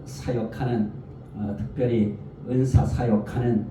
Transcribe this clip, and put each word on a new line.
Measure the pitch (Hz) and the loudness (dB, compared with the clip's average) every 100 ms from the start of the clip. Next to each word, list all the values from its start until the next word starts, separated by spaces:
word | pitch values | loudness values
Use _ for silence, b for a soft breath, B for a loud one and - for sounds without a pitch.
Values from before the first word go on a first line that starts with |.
사역하는, | - - - 123 107 - 123 117 104 - - - - | -14 -8 -4 -2 -4 -4 0 0 0 -4 -12 -16 -14
어, | 104 104 101 | -6 -4 -4
특별히 | - - 123 113 101 - - - - | -6 0 2 4 2 -2 -12 -12 0
은사 | 127 131 - | 2 6 6
사역하는 | - - 123 208 - 120 120 107 - | 4 2 2 2 2 0 2 2 0